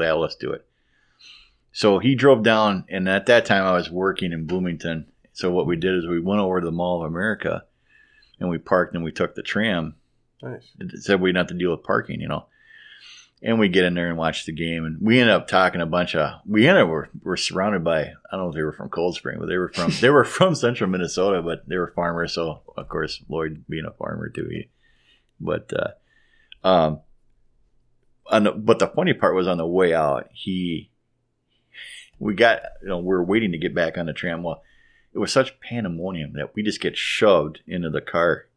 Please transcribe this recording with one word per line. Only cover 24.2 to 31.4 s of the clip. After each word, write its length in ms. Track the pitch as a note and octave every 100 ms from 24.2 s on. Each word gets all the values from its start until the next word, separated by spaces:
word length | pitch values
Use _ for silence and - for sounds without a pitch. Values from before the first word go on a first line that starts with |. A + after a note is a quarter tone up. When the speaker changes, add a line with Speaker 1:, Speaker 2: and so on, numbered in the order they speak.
| -
Speaker 1:
too, 180 | - G1+
he, 180 | G1+ - _ _ _ _ _ _ -
but, 320 | E2 D#2+ -
uh, 920 | - - - _ _ _ _ _ - F#2
um, 340 | F2+ D#2+ D2+ _ _ _ _ _ _ _ _ _ _ _ _ -
on 180 | A2
the, 80 | G#2
but 260 | - G#2+ A2
the 100 | F#2+
funny 260 | - F#3
part 200 | - F#2
was 120 | F#2 F2+
on 80 | F2
the 100 | E2
way 280 | F2+ F2+
out, 340 | E2 D2+ C2+ -
he, 580 | - - F#2 F2 D#2+ - _ _ _ _ _